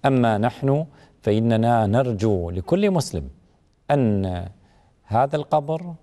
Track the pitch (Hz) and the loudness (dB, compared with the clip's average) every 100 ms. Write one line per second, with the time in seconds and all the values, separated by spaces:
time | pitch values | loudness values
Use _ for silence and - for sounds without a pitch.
0 | 143 131 117 104 117 - 139 143 160 - | 2 2 2 2 0 -2 -2 0 -2 -14
1 | - _ - 107 113 113 117 117 107 113 | -20 _ 0 2 2 2 2 2 2 2
2 | 127 107 110 98 85 90 - 180 208 180 | 0 0 0 0 -2 -6 -2 0 2 0
3 | - 87 67 - _ _ _ _ - 147 | -2 -8 -10 -16 _ _ _ _ -2 0
4 | 117 101 95 90 90 - _ _ _ _ | 2 0 -2 -6 -10 -16 _ _ _ _
5 | _ 107 143 151 147 151 147 160 175 160 | _ 0 0 -2 -2 -2 -2 -8 -8 -16